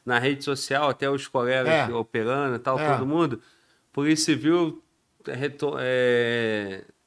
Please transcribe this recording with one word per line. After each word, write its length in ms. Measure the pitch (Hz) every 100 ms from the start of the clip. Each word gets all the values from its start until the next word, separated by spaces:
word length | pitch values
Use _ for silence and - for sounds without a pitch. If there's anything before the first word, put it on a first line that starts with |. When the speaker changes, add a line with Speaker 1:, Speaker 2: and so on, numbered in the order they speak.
Speaker 1:
na 140 | 123 120
rede 240 | 135 139
social, 460 | 143 135 - 139 147
até 200 | 123 139
os 200 | 139 135
colegas 440 | 131 120 131 127
Speaker 2:
É. 140 | 160 117
Speaker 1:
que 60 |
operando 640 | 117 110 117 113 139 139 117
e 20 |
tal, 180 | 131 131
Speaker 2:
É. 160 | 151 131
Speaker 1:
todo 100 | 131
mundo. 340 | 160 156 110 _ _ _ _ _
Polícia 420 | - 147 156 160
Civil 480 | 135 147 175 165 - _ _ _ _
reto-, 520 | - 127 143 143 147 143
é, 1040 | 127 127 123 120 117 117 113 107 101 95 - _